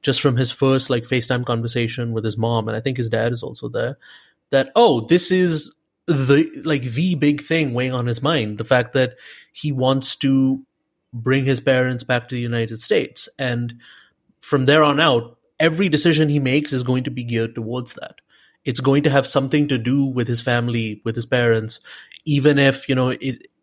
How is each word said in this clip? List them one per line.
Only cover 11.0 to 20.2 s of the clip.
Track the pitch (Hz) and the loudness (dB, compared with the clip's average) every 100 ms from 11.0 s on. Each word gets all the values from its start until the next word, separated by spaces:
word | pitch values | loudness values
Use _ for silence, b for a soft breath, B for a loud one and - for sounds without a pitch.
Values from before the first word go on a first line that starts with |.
| _ | _
bring | 120 120 135 | -8 -2 0
his | 131 123 | 0 0
parents | 139 127 127 123 | 2 2 2 -2
back | - 123 120 | -2 -4 -2
to | |
the | 123 | -6
United | 120 117 113 113 | -4 -2 -4 -6
States. | - 196 - - - - | -2 0 -2 -8 -14 -6
And | 131 120 120 120 B B B B _ _ | -4 -2 -4 -8 B B B B _ _
from | - 143 131 | -2 0 4
there | 151 | 4
on | 147 143 | 4 4
out, | 160 120 113 - _ _ | 2 2 -2 -12 _ _
every | 165 160 196 | 0 0 0
decision | 147 170 151 151 | 2 2 2 2
he | 147 | 2
makes | 131 139 147 | 2 0 0
is | 131 | -4
going | 123 127 | -2 -2
to | 127 | -2
be | 127 | -8
geared | 120 113 113 | -4 -4 -4
towards | 117 110 123 117 | -6 -8 -8 -10
that. | - - - _ b b b | -14 -16 -18 _ b b b
It's | - 120 | -8 -2
going | 131 139 | 2 4
to | 147 | 4
have | 135 - | 2 2
something | 139 131 151 147 | 0 0 0 0
to | 127 | 0
do | 117 139 | 0 0
with | 135 123 | 0 0